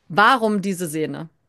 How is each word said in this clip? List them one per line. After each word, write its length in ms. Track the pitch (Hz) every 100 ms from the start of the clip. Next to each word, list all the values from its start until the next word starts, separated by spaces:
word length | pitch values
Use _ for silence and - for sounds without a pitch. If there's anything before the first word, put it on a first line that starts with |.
| -
warum 540 | 165 214 262 220 208
diese 260 | 190 175 175
Sehne? 400 | 156 151 143 160 _